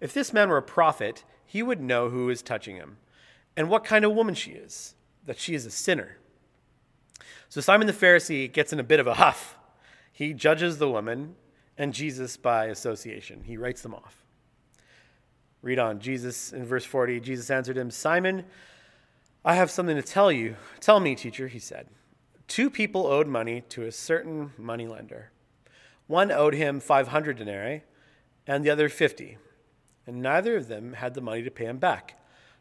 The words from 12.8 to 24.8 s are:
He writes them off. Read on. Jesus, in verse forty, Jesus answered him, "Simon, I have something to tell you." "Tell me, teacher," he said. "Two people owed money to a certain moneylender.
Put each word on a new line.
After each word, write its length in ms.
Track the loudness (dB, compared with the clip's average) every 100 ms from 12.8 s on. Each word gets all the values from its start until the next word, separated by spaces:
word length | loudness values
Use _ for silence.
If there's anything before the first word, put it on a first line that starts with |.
| -8 -8 -10 -14 -16 -16
He 120 | -14 -10
writes 260 | -8 -8
them 120 | -12
off. 300 | -18 -20 _ _ _ _ _ _ _ _ _ _ _ _ _ _ _
Read 160 | -2 0
on. 220 | 0 -2
Jesus, 520 | -6 -6 -6 -10 -10
in 120 | -10
verse 200 | -4 -4
forty, 360 | -2 -2 0 -2
Jesus 320 | -6 -8 -2
answered 260 | -2 -2 -4
him, 140 | -6
"Simon, 520 | -4 0 2 2 -2 -8 -20 -20 -20 _ _ _ _ _ _
I 100 | 2
have 160 | 4 4
something 240 | 2 -2
to 80 | -2
tell 300 | 0 4 4
you." 240 | 4 -2 -8 -16 0
"Tell 180 | 6 6
me, 160 | 6
teacher," 320 | -2 -8 -10 -12
he 140 | -12
said. 260 | -14 -16 -18 _ _ _ _ _ -8
"Two 200 | -2 -2
people 380 | 0 -2 0 2
owed 220 | 2 2
money 320 | 0 -2 -6 -8
to 160 | -10
a 80 | -10
certain 640 | -8 -2 -2 -2 -8 -10 -12
moneylender. 720 | -10 -8